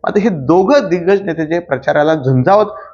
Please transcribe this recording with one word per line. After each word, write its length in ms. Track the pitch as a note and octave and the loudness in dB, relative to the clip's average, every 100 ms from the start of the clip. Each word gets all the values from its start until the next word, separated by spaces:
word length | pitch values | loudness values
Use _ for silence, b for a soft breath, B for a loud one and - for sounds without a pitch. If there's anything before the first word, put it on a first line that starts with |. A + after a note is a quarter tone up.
आता 160 | - G3+ | -2 -2
हे 80 | G#3+ | -2
दोघं 600 | E3+ B2+ E3+ F#3+ C#4+ G3 | -4 0 2 4 2 2
दिग्गज 340 | F3 E3+ G3 | -4 0 -2
नेते 240 | F#3+ D#3+ D#3 | -2 -6 -4
जे 120 | E3+ | -4
प्रचाराला 560 | F3 C3 C3+ D3 D3 | -4 -4 -2 0 0
झुंजावत 520 | D#3+ C3 C3 B2+ G3+ G#3 - B | 0 0 0 4 2 2 -6 B